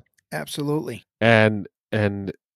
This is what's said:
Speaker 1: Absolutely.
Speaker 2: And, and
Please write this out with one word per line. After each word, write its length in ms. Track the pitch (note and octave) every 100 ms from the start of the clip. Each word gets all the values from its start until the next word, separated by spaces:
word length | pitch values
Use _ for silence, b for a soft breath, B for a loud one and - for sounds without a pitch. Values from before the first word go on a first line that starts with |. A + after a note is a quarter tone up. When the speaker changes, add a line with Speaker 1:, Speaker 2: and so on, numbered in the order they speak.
| _ _ _
Speaker 1:
Absolutely. 720 | D3+ D3 - D3 D#3 B2+ A#2 - _
Speaker 2:
And, 460 | A2+ A2 A2 G#2+ - _ _
and 420 | G#2+ G#2 G2+ G2 - _